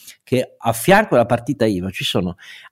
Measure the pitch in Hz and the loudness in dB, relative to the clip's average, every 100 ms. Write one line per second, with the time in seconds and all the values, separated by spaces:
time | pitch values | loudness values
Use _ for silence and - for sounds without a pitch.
0 | - - - 127 - _ 120 113 - 196 | -20 -16 -4 -2 -4 _ -4 -2 2 2
1 | 214 131 113 117 113 143 110 95 92 - | 4 2 2 0 -2 -2 0 0 -6 -8
2 | 139 113 90 87 - - - | -4 -4 -4 -8 -18 -20 -12